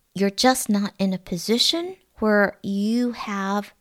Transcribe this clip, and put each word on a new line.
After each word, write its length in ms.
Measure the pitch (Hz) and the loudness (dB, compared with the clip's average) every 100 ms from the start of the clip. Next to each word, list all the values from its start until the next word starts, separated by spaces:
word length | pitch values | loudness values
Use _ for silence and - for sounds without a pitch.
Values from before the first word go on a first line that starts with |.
| _ | _
you're 160 | 185 202 | -2 -2
just 380 | 196 254 254 - | 2 2 2 0
not 240 | 202 202 - | 0 0 -2
in 140 | 196 | -2
a 60 | 185 | -2
position 800 | - 175 - 240 - 330 349 381 _ - | -6 -8 -2 0 2 0 -4 -10 _ -4
where 400 | 214 208 196 - | 2 4 2 0
you 500 | 196 196 208 240 247 | -6 -2 0 0 -2
have 600 | 226 - 202 196 208 208 _ | -4 -8 -6 -2 -2 -4 _